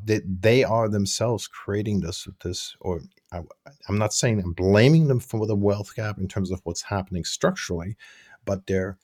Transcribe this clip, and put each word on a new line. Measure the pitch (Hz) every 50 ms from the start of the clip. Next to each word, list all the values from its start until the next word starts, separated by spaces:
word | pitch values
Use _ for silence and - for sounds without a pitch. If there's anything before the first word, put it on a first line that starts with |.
| 101
they, | 107 107 107 -
they | 92 95 92 92 107 120 131 120
are | - 110 117 113 107
themselves | 107 104 98 98 - - 110 120 120 101 - -
creating | - - - - 101 104 104 107 104 95
this, | 82 82 87 - - - 92 _
this, | - 87 92 - - - - _
or | - 95 90 82 - - _ _ _ - -
I, | 87 80 - - _ _ - - _ - -
I'm | 101 104
not | 107 104 -
saying | - - 123 110 104
I'm | 92 87 82
blaming | - 90 95 101 104 117 139 160 160 160 139
them | 131 123
for | - - - 110 107
the | 107 107
wealth | 101 101 101 101 101 101 - - -
gap | 110 107 101 92
in | 95 92
terms | - 107 95 90
of | 92 90 -
what's | 82 85 - -
happening | - 104 98 92 - 92 87 78
structurally, | - - - - 175 185 - - - 92 82 82 98 113 _ - - - - - _ - _ -
but | - 98 95 - -
they're | 95 95 92 98 95 _